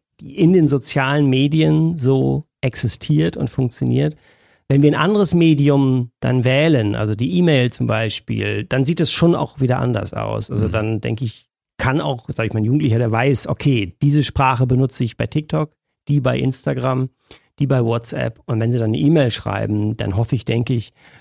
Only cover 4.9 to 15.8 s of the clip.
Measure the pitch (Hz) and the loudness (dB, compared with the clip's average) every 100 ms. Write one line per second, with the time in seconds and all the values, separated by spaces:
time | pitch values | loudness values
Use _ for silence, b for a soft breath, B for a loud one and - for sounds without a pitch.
4.9 | 131 165 208 190 175 165 143 143 139 135 | 4 2 2 2 4 4 4 4 4 2
5.9 | 131 123 _ 123 127 123 135 160 135 104 | 0 -2 _ -2 0 2 2 2 2 0
6.9 | 113 107 104 135 180 170 139 123 - 120 | -2 -2 -2 -2 2 2 4 0 -2 -2
7.9 | 110 110 - - 110 104 104 110 131 131 | -2 -4 -6 -6 -4 -4 -4 -2 -2 0
8.9 | 170 156 - 165 - 143 - 127 127 123 | 0 -2 2 2 2 -2 -2 -2 0 0
9.9 | 117 - 110 107 107 107 117 107 110 107 | -2 -4 -6 -6 -6 -4 -2 0 0 -2
10.9 | 107 117 110 120 - _ _ _ - 131 | -4 -4 -4 -6 -10 _ _ _ -6 -2
11.9 | 147 147 123 - 120 110 110 107 147 143 | -2 -2 -6 -8 -6 -4 -2 0 0 2
12.9 | 113 117 110 135 131 - - 147 120 92 | 0 0 0 0 0 -2 -2 0 0 -2
13.9 | - 147 147 131 - 131 123 127 127 131 | -2 0 2 0 0 0 2 0 2 0
14.9 | - 120 - 117 151 151 156 151 _ | -2 -6 -4 -6 -6 -4 -4 -4 _